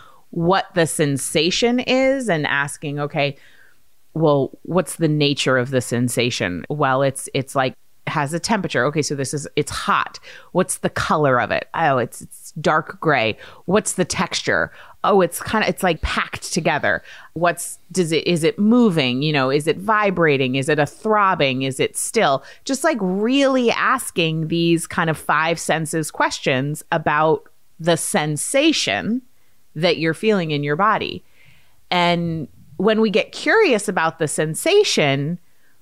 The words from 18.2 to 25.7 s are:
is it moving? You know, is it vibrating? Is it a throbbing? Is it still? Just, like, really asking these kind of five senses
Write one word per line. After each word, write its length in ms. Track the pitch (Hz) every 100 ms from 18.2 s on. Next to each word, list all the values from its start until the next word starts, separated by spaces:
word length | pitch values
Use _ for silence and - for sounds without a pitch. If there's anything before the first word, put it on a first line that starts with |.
| -
is 180 | 170
it 140 | 156 -
moving? 640 | 208 247 226 160 127 127
You 120 | 156
know, 160 | 147 131
is 180 | 147 156
it 100 | 160
vibrating? 800 | 202 214 202 180 160 135 131 131
Is 140 | 135
it 100 | 151
a 60 | 147
throbbing? 800 | - 214 214 190 170 139 127
Is 180 | 135 127
it 160 | 139 -
still? 460 | - 226 160 139 - -
Just, 200 | - 262
like, 140 | 330 262
really 680 | 185 196 226 277 269 262 233
asking 760 | - 202 254 - 190 160 160 156
these 400 | 170 170 165 -
kind 220 | - 165
of 80 | 147
five 420 | - 151 160 165
senses 500 | -